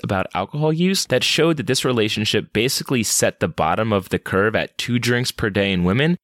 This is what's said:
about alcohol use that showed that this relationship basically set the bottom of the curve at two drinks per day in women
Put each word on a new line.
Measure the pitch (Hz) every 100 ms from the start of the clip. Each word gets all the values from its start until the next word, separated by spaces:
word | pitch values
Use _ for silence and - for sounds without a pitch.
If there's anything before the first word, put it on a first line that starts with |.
about | 113 98 -
alcohol | - 98 147 156
use | 160 180 190 -
that | 127
showed | - - 160 156
that | 110
this | 131 131
relationship | 120 107 107 107 110 82
basically | 107 120 - - 131
set | 104 - - -
the | 95
bottom | - 80 90 113
of | 104 90
the | 90
curve | - 95 107 107
at | 76 -
two | - 120
drinks | 117 123 123
per | - 113
day | 101 98
in | 92
women | 87 110 156 175